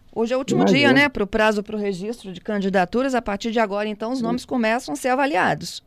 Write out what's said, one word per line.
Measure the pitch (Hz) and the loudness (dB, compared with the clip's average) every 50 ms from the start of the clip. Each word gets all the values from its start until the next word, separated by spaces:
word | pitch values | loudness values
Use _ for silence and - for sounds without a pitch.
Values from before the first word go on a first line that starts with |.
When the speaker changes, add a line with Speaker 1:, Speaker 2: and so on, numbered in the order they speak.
| _ - - | _ -10 -4
Speaker 1:
Hoje | 220 233 226 254 | -4 -2 0 -2
é | |
o | 262 | -2
último | 269 - - - | -2 0 0 2
Speaker 2:
Imagina. | - - 277 277 | 4 4 4 6
Speaker 1:
dia, | 285 277 262 | 6 6 6
né, | 277 285 285 | 6 4 4
pro | - - 202 | 2 -2 -4
prazo | 190 - 214 214 220 214 208 | -2 0 2 2 2 2 0
pro | 202 220 214 | -4 -6 -6
registro | 214 202 202 190 170 196 220 240 - - 190 175 | -4 -4 -4 -4 -4 -6 -8 -8 -10 -12 -14 -14
de | 175 | -10
candidaturas. | - 226 208 202 190 196 190 196 180 175 - 240 262 277 254 | -6 -4 -2 -2 0 2 2 2 2 2 0 -2 0 0 0
A | 233 | -2
partir | 247 214 202 202 - 233 | -2 -2 -6 -4 -4 -2
de | 214 240 | 0 0
agora, | 220 190 202 208 214 | 0 0 0 -4 -4
então, | 214 208 208 220 226 | -4 -6 -6 -6 -6
os | 262 | -4
Speaker 2:
Sim. | 269 226 | -2 -2
Speaker 1:
nomes | 226 240 247 - | -2 -4 -4 -4
começam | - 269 247 220 220 226 262 - - 294 | -4 -2 0 0 0 0 -2 -2 -6 -8
a | |
ser | - - 254 | -4 0 0
avaliados. | 254 269 277 277 320 - 160 185 156 156 170 - - - _ | 2 2 2 0 2 2 2 0 0 -2 -6 -12 -14 -14 _